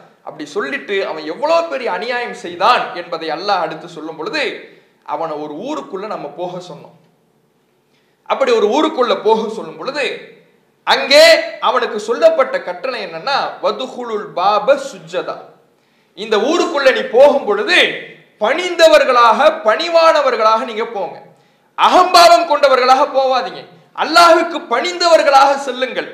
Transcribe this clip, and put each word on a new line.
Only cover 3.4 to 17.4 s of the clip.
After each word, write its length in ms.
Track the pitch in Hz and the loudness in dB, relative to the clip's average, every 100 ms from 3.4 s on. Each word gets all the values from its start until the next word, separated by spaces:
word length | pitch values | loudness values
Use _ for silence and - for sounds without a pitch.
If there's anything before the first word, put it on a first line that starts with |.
| 202 185 | -2 -2
அடுத்து 260 | 156 - 170 | -4 -8 -14
சொல்லும் 280 | 156 156 160 | -14 -14 -10
பொழுது, 260 | 170 311 220 135 - _ _ _ | -8 -6 -6 -8 -16 _ _ _
அவனை 300 | - 151 165 151 | -10 -8 -6 -8
ஒரு 180 | 151 | -10
ஊருக்குள்ள 520 | 151 254 294 - 190 208 | -10 -10 -10 -10 -12 -10
நம்ம 220 | 165 147 | -10 -12
போக 300 | 165 175 180 | -10 -10 -10
சொன்னோம். 360 | - 135 - _ _ _ _ _ _ _ _ _ _ _ _ _ - | -14 -18 -20 _ _ _ _ _ _ _ _ _ _ _ _ _ -6
அப்படி 240 | - 262 | -2 0
ஒரு 180 | 226 208 | 0 2
ஊருக்குள்ள 460 | 269 320 254 233 190 | 0 -2 -2 -2 0
போக 180 | 208 214 214 | 0 0 -2
சொல்லும் 280 | 180 160 151 | -10 -14 -12
பொழுது, 280 | 202 294 214 - - _ _ _ _ _ - | -10 -6 -8 -8 -16 _ _ _ _ _ -2
அங்கே 380 | 247 269 285 330 311 - - | -2 4 6 8 6 0 -4
அவனுக்கு 380 | 196 240 226 214 | -2 -2 -4 -6
சொல்லப்பட்ட 600 | 220 277 330 320 220 185 | -6 2 2 2 -2 -4
கட்டளை 380 | 180 - 262 233 | -8 -10 -8 -8
என்னன்னா, 320 | 185 165 240 254 151 - | -10 -10 -4 -4 -4 -4
"வதுகுலுல் 640 | 180 208 254 233 240 214 175 | -4 -4 -10 -10 -8 -8 -8
பாப 420 | 170 190 208 - 208 | -2 0 0 2 0
சுஜ்ஜதா", 540 | - 190 160 175 143 120 - _ _ _ _ _ _ - | -2 -14 -10 -8 -8 -12 -16 _ _ _ _ _ _ -16
இந்த 180 | 220 208 | -2 0
ஊருக்குள்ள 560 | 254 359 330 277 269 | 0 0 -2 0 2
நீ 120 | 220 180 | 0 0
போகும் 320 | 226 285 247 | 6 6 4